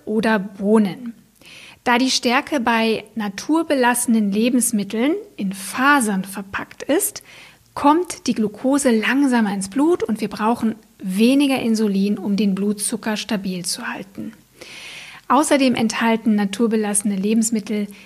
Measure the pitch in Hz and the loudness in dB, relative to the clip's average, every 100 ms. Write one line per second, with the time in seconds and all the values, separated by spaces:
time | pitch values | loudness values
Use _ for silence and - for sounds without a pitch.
0 | - 214 226 214 196 - 196 220 202 - | -4 0 2 0 -2 -4 2 4 4 -2
1 | 240 - _ _ - - - - 247 247 | -12 -14 _ _ -20 -20 -20 -6 0 2
2 | 262 - 240 254 294 294 240 226 226 214 | 2 0 0 0 0 -2 0 2 2 0
3 | - 226 208 202 - 320 320 277 240 247 | -4 -8 -8 -6 -2 0 0 2 2 2
4 | - 226 202 202 240 247 220 202 196 220 | 2 2 2 2 2 2 0 -2 -2 -2
5 | 277 403 - - 190 196 - - 269 285 | 0 -2 -6 -6 -6 -6 -8 0 4 4
6 | 214 190 185 208 196 - - - - 320 | 2 -2 -4 -10 -10 -10 -10 -8 -2 0
7 | - - - - - - _ - 285 311 | 0 -6 -18 -20 -20 -20 _ 0 4 4
8 | 359 - - 233 214 - 262 277 262 226 | 0 -4 -4 -2 -2 -2 0 2 2 2
9 | 247 269 277 240 208 202 196 262 311 349 | 2 2 2 2 0 -2 -4 0 2 2
10 | - 214 208 - 214 240 220 226 - - | -2 -4 -4 -2 -2 0 -2 -4 -12 -12
11 | 190 190 233 277 285 254 233 220 214 196 | -4 2 4 4 2 2 0 0 2 2
12 | 202 202 208 202 202 190 208 208 - 226 | 0 -2 -2 0 0 0 -2 -2 -4 -4
13 | 226 208 - 214 196 180 170 - 233 - | -4 -6 -4 -4 -4 -6 -6 -8 -8 -10
14 | 196 - 220 - _ - - - - - | -12 -12 -14 -14 _ -20 -20 -18 -18 -18
15 | - - - 254 311 285 262 233 226 - | -20 -12 0 2 4 4 4 2 0 0
16 | 233 226 226 208 202 196 233 220 208 208 | 0 2 2 2 0 0 0 0 -2 -2
17 | 214 190 202 226 220 220 214 208 202 - | -2 -2 0 2 2 -2 -2 -4 -6 -10